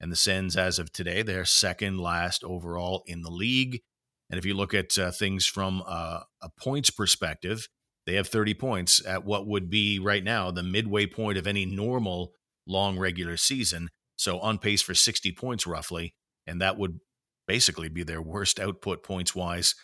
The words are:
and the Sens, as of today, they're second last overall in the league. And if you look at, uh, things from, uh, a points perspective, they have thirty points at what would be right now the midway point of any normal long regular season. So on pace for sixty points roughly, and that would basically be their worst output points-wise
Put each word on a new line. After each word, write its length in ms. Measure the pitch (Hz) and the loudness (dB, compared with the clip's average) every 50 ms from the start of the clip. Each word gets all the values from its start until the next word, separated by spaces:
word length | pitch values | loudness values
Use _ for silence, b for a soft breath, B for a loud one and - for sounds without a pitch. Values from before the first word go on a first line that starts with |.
and 120 | 85 85 | -6 -2
the 40 | 85 | 0
Sens, 400 | - - 104 95 95 95 90 87 | 2 4 4 4 2 2 0 2
as 220 | 95 92 92 85 87 | 2 2 2 2 -2
of 140 | 82 80 | -4 -4
today, 300 | - - 90 87 87 101 | -8 -6 -4 -2 -2 -2
they're 220 | 110 107 92 92 90 | -2 -2 -2 -2 2
second 540 | - - - 107 92 87 - 104 98 95 92 | 4 4 4 4 4 0 0 -2 -2 -2 0
last 460 | 87 85 87 85 87 90 - - - | 0 0 0 0 0 0 -2 -4 -4
overall 580 | 85 90 87 85 85 85 87 87 90 95 95 - | -6 -8 -6 -6 -6 -6 -4 -2 -2 -4 -4 -6
in 160 | - 85 85 | -8 -10 -8
the 80 | 82 80 | -8 -8
league. 520 | 85 87 104 120 127 131 131 127 123 117 _ _ _ _ _ _ _ _ _ - | -6 -2 0 2 2 2 2 0 -2 -8 _ _ _ _ _ _ _ _ _ -6
And 80 | 87 92 | -6 -4
if 60 | 90 | -2
you 100 | 98 98 | 0 0
look 180 | 98 98 90 | 0 0 2
at, 240 | 113 98 90 - - | 2 0 2 2 2
uh, 140 | - 92 90 | 2 2 0
things 360 | 87 - 107 98 95 95 87 | 0 0 0 0 2 2 0
from, 360 | - - 98 95 95 95 92 90 | 0 0 0 0 0 0 -2 -2
uh, 360 | - 87 85 82 82 85 82 - _ _ - | -4 -6 -6 -4 -6 -6 -8 -10 _ _ -16
a 80 | - 82 - | -16 -16 -12
points 340 | - - 131 135 147 135 - | -6 -4 -2 -2 2 2 0
perspective, 800 | - - 104 90 - - 95 80 78 - - 90 110 110 117 - _ _ _ _ _ _ - | 0 2 2 2 2 2 0 -4 -4 -4 -4 -4 -4 -4 -6 -12 _ _ _ _ _ _ -6
they 80 | - 90 | -2 0
have 140 | 101 95 - | 0 0 2
thirty 260 | - 110 107 107 104 | 2 2 2 2 0
points 500 | - 131 131 113 92 90 87 - - - | 0 -2 -2 -2 0 2 4 4 4 4
at 200 | 92 92 92 82 | 0 -4 -4 -2
what 240 | 98 104 101 101 104 | -2 -2 -2 0 0
would 200 | 104 101 95 87 | 0 0 0 2
be 300 | 101 107 104 104 101 98 | 2 2 4 4 2 2
right 240 | 92 104 101 101 | 2 2 2 2
now 300 | 92 104 117 110 95 92 | 2 0 0 0 0 -2
the 100 | 87 90 | -2 -2
midway 440 | 87 90 92 107 113 104 101 104 104 | -2 0 0 0 0 2 2 2 2
point 320 | 95 - - 110 104 98 95 | 2 0 -2 -2 0 0 0
of 100 | 85 101 | 0 0
any 180 | 101 101 95 | 0 0 0
normal 680 | 92 98 98 104 120 127 127 110 95 90 90 90 87 _ _ _ _ _ _ - 92 | -2 -2 -2 -2 0 0 0 0 0 -2 -2 -4 -6 _ _ _ _ _ _ -8 -2
long 320 | 95 95 101 98 95 92 | 2 2 2 2 2 2
regular 360 | 95 92 90 90 90 85 85 | 0 0 0 -2 -4 -4 -2
season. 520 | 82 - - 139 131 113 - 87 85 85 85 _ _ _ _ _ | 0 0 2 2 2 0 0 0 -2 -6 -10 _ _ _ _ _
So 240 | - - 101 90 90 | -4 -2 0 0 0
on 200 | 98 110 110 95 | 0 0 0 2
pace 220 | - 104 107 101 | 2 2 2 2
for 140 | - - 92 | 2 2 4
sixty 380 | - - - 87 - - 95 | 4 4 4 4 2 0 -2
points 340 | 85 - - 127 120 107 - | -4 -2 -4 -4 -2 -2 -2
roughly, 480 | 87 82 80 80 - 90 85 85 82 _ _ _ _ _ _ - | -2 -4 -6 -4 -4 -4 -4 -4 -6 _ _ _ _ _ _ -12
and 160 | 78 87 87 | -8 -2 2
that 160 | 95 95 95 101 | 2 2 2 2
would 220 | 98 90 82 80 _ _ _ _ _ _ _ _ - - | -2 -2 -4 -6 _ _ _ _ _ _ _ _ -2 0
basically 400 | 101 123 - - 80 - 80 80 | 2 4 4 4 2 0 -6 -6
be 140 | 80 87 | -6 -6
their 180 | 87 78 82 80 | -6 -6 -6 -6
worst 380 | 82 80 80 101 98 90 - - | -6 -6 -4 -2 0 0 0 0
output 460 | 98 98 92 - - 101 90 - - | 0 -4 -4 -2 -2 -4 -4 -4 -4
points-wise 720 | - 98 92 90 - - 95 90 85 87 87 90 - - b | -6 -4 -2 -2 -2 -2 -2 -2 -2 -2 2 2 2 0 b